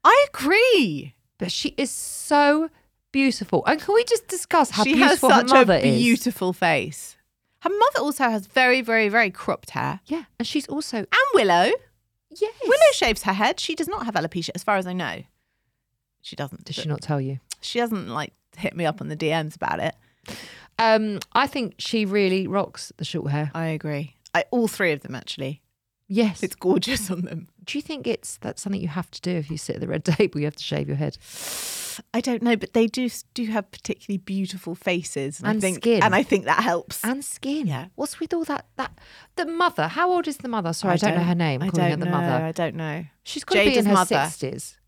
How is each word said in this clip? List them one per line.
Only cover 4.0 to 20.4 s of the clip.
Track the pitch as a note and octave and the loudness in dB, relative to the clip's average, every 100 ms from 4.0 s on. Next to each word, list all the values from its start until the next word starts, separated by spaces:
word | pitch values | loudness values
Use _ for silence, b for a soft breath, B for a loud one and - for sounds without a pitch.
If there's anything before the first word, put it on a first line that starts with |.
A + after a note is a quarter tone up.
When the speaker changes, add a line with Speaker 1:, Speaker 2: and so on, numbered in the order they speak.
Speaker 2:
just | A#4+ A#4 - | 4 -2 -2
discuss | F#4 - E4+ C#4 | -8 2 2 2
how | G3 | 2
Speaker 1:
She | G#3+ A#3+ | 2 6
has | C#4+ F4+ | 6 6
Speaker 2:
beautiful | C4 | 6
her | B3 | 6
Speaker 1:
such | B3 | 8
a | |
Speaker 2:
mother | C4+ A#3 E3+ | 6 8 6
is? | C#3 C3+ | 4 4
Speaker 1:
beautiful | A#3+ A#3 B3 - F#3 | 4 4 0 -2 -4
face. | F3 F3 D3+ G2+ - - - _ _ _ _ | 0 2 2 -2 -10 -16 -20 _ _ _ _
Her | E4+ | -4
mother | G4+ B4 - | 2 2 4
also | D4 C#4+ | -2 0
has | B3+ A3 G3 | 0 0 0
very, | C4+ B3+ B3+ | 2 4 4
very, | A#3 A3+ G#3 | 2 2 4
very | A3 G#3+ | 2 2
cropped | - - - - | -2 -6 -6 -6
hair. | - C3 F#3+ - | -4 -4 -6 -6
Speaker 2:
Yeah, | D#4+ C4+ _ | -8 -8 _
and | A#3+ | -4
she's | D4 - | -4 -4
also | C#4+ - A3+ | -8 -6 -6
Speaker 1:
And | - A4 C#5 G4+ | 0 2 4 4
Willow. | G#3 F3 G#3 B4 _ _ _ _ _ | 6 4 4 0 _ _ _ _ _
Speaker 2:
Yes. | D#4+ G#4+ - | -6 -6 -4
Speaker 1:
Willow | A#4 C#5 D#5 | 2 6 6
shaves | - B3+ G#3 | 6 0 0
her | G#3 | -2
head. | F#3+ A3 - | 0 0 0
She | - D#4 | -6 -6
does | E4 | -6
not | G4+ A#3 | -4 -4
have | G3 | -4
alopecia, | D#3+ F3 E3 - | -4 -6 -8 -6
as | |
far | - G3 | -2 -2
as | F3+ | -2
I | |
know. | F#3 C#3+ E2 - _ _ _ _ _ _ _ _ _ | -6 -6 -8 -14 _ _ _ _ _ _ _ _ _
She | - - | -18 -12
doesn't, | C#3+ E3 - | -12 -12 -12
Speaker 2:
Does | C#3+ | -10
she | |
Speaker 1:
but | D#3 | -6
Speaker 2:
not | C#3+ | -6
tell | - C#3+ | -4 -4
you? | C3+ C3+ _ - | -4 -8 _ -14
Speaker 1:
she | - A#3+ | -8 -4
hasn't, | A#3+ G#3+ A2 | -2 -4 -6
like, | A#2 D3 _ _ - | -8 -10 _ _ -8
hit | - - | -8 -2
me | D#3+ | -2
up | D3+ | -2
on | C#3+ | -8
the | D3+ | -4
D | D#3+ | -2
Ms | D#3+ D#3 - | -2 -4 -6
about | - - | -4 -2
it. | - - B B B B | -4 -6 B B B B